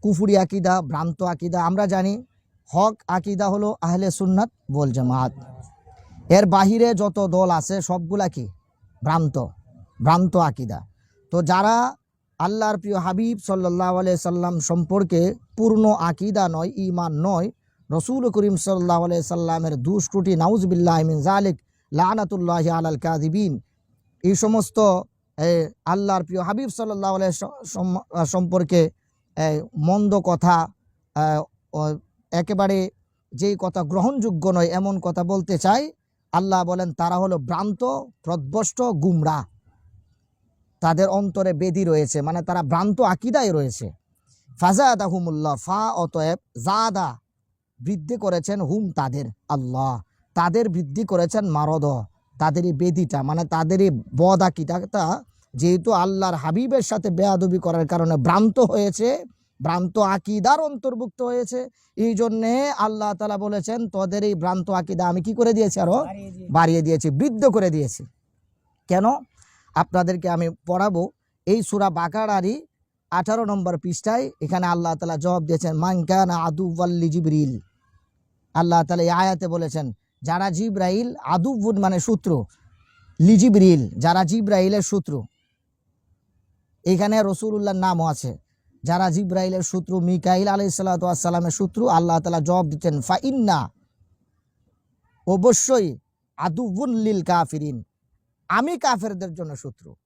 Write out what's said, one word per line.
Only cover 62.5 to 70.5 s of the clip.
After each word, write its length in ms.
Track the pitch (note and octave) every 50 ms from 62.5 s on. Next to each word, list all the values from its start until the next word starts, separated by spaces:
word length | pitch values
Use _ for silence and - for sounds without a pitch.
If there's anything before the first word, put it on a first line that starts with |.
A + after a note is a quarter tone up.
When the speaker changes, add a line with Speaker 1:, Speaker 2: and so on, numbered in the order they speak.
| A#3+ B3+ C#4 C#4+ C#4 -
Speaker 1:
আল্লাহ 320 | G3+ G#3+ A3 G#3+ G#3+ G#3 G3+
তাআলা 240 | E3+ G#3+ G#3+ G#3 G3
বলেছেন, 400 | G3+ G#3 G#3 G3+ E3+ - A3 A3+ A#3 G3+
তোদের 340 | - G3 F#3+ F#3 F#3+ G#3 G3+
এই 100 | G#3 G3+
ভ্রান্ত 320 | D#3+ E3 F3+ F#3 F#3 E3+ -
আকীদা 340 | F#3+ F3+ E3+ D#3 F#3+ E3 F#3 F3
আমি 120 | F3 F#3
কি 100 | D#3+ G#3 A3
করে 180 | G#3+ A#3+ A#3
দিয়েছি? 280 | A3+ A3 A3 G3 - F#3+
আরো 180 | F#3 E3+ F#3+ B3+ D4+
Speaker 2:
বাড়িয়ে 260 | - G3 G3+ G3 G3
দিয়েছি। 220 | F3+ F#3 F#3 F3
Speaker 1:
বাড়িয়ে 300 | C#3 D#3+ E3+ E3 E3 E3
দিয়েছি, 260 | D#3 D#3 D#3+ D3+ A2+ D#3+
বৃদ্ধ 320 | C#3 C#3 A#3+ D4 A#3 A3 A#3+
করে 220 | C4 F#3+ A3 G3+ G#3+
দিয়েছি। 320 | D#3 D#3 C#3+ A#2+ - - C3+ - _ _ _ _ _ _ _ _ _ _ _ _ _ _ _ _
কেন? 180 | F3 F#3 G3 A3+ C4 C#4+ C4 _ _ _ _ _ _ _ _ _ _
আপনাদেরকে 540 | D#3 E3+ - - F3+ F3+ E3+ F#3 F3 D#3+ F3+
আমি 180 | E3+ E3 E3+ E3